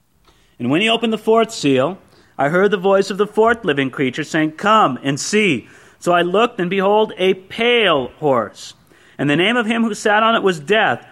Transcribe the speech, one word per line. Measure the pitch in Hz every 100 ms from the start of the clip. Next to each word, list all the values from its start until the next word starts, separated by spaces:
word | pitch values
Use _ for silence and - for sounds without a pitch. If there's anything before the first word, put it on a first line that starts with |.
| _ _ _ _ _ -
"And | 120
when | 151
he | 220
opened | 226 226
the | 220
fourth | 220 226 226
seal, | - 147 131 139 190 _ _ _ -
I | 139
heard | 175 202
the | 196
voice | 185 196 196
of | 190
the | 202
fourth | 214 220 175
living | 180 143 135
creature | - 131 123
saying, | 151 165 156
'Come | 156 185 220 175 123
and | 139 143
see.' | - 208 208 127 - - - _
So | -
I | 175
looked, | 175 190 247 247
and | 175
behold, | 196 190 208 220 -
a | 185
pale | 190 - - 233 240 202 151 120 -
horse. | 151 127 104 - - - _ _ _ -
And | 139
the | 143
name | 190 240
of |
him | 214 233
who | 226
sat | 208 220 208
on | 226
it | 226
was | 196 170
Death, | 143 214 190 120 -